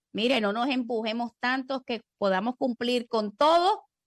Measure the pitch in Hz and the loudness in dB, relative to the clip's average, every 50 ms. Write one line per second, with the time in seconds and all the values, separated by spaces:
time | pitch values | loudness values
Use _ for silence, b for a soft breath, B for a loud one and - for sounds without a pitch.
0 | _ _ - 190 220 247 277 240 208 202 202 233 240 285 254 254 240 226 247 214 | _ _ -6 -2 0 0 2 2 0 0 0 0 -2 -2 -2 -2 -2 -2 -4 -4
1 | 226 226 220 233 240 233 _ - - 247 262 269 262 262 269 254 - - 240 220 | -2 -4 -4 -4 -6 -8 _ -6 -4 -2 -2 -2 -4 -4 -6 -8 -6 -6 -8 -8
2 | - _ _ - 202 196 190 185 208 240 254 - 277 269 226 - 240 240 247 247 | -8 _ _ -2 0 0 2 2 0 -2 -4 -2 -4 -4 -4 -4 -2 -2 -2 -2
3 | 240 - - 220 214 202 202 - 285 311 330 339 349 381 427 - - _ _ _ | -2 -2 -2 -2 -2 -2 0 2 4 6 6 6 4 4 0 0 -4 _ _ _
4 | _ | _